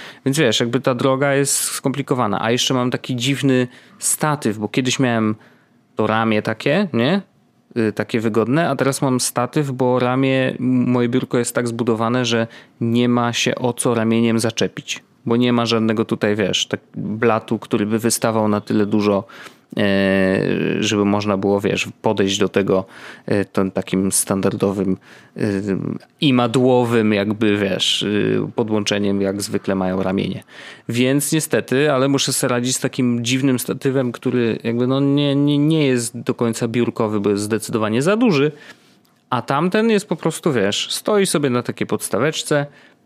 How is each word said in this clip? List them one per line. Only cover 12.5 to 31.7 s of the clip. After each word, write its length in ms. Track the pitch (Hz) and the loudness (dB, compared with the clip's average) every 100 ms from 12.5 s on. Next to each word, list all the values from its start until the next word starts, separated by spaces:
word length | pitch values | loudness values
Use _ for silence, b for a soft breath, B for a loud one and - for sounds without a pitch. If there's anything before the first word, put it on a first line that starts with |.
| B B - | B B -6
nie 280 | 117 120 123 | 0 2 2
ma 240 | 120 120 | 2 0
się 220 | 117 123 - | 0 -2 0
o 180 | 123 | -2
co 200 | 117 127 | 0 0
ramieniem 460 | 113 113 113 117 113 | 2 2 2 2 2
zaczepić, 640 | 113 - 92 - - - _ _ 117 | 0 -2 -4 -4 -10 -12 _ _ -2
bo 100 | 120 | 2
nie 180 | 123 | 2
ma 120 | 120 113 | 2 2
żadnego 400 | 113 110 113 110 | 0 0 0 0
tutaj, 300 | 113 104 104 | 0 0 2
wiesz, 320 | 98 - - | 0 0 -4
tak 120 | 104 _ 113 | -6 _ -10
blatu, 640 | - 107 117 110 - 110 | -8 0 2 2 0 -6
który 260 | - 117 104 | -2 -2 0
by 140 | 110 | 0
wystawał 480 | 113 - 117 110 107 | 0 0 0 2 2
na 140 | 104 | 0
tyle 240 | - 107 101 | 0 0 2
dużo, 380 | 107 104 98 - B B B B - | 2 2 0 -2 B B B B -2
e, 60 | 101 98 98 95 95 101 92 92 80 80 | 2 4 4 4 2 2 0 0 0 0
żeby 260 | 104 104 101 | 0 2 2
można 320 | 104 104 95 | 2 0 0
było, 240 | 98 101 | 2 2
wiesz, 260 | 101 98 - - | 0 -2 -4 -4
podejść 360 | 113 107 98 98 | -2 2 0 2
do 120 | 95 | 0
tego, 360 | - 98 95 - B B B - | 0 2 0 -2 B B B -4
e, 200 | 104 92 | -2 -2
tym 260 | - 95 | -2 -2
takim 400 | 95 - 95 95 | -2 -2 -2 0
standardowym, 840 | - - 98 98 - 98 98 95 92 B B B - | -2 -2 0 0 0 -2 0 -2 -2 B B B -6
e, 40 | - 98 104 95 78 - - - | -4 -2 -2 -4 -4 -8 -12 -2
imadłowym 920 | 147 123 120 127 127 123 120 117 107 | 2 4 2 2 4 4 4 2 2
jakby, 440 | 101 104 107 107 104 | 2 0 0 0 2
wiesz, 460 | 98 90 - - | 0 0 -2 -2
e, 40 | 98 104 107 107 104 113 | -2 0 0 0 -2 -4
podłączeniem, 680 | 110 107 104 104 101 101 | -2 -2 0 -2 0 0
jak 200 | 98 101 | -2 -4
zwykle 340 | 98 101 - 95 | -4 -4 -2 -2
mają 280 | 92 92 | 0 -2
ramienie. 400 | 92 98 92 - - B B B - | -2 -2 -2 -6 -12 B B B -6
Więc 420 | 120 127 143 - | 0 2 2 0
niestety, 600 | 156 - 113 - | -2 0 -2 0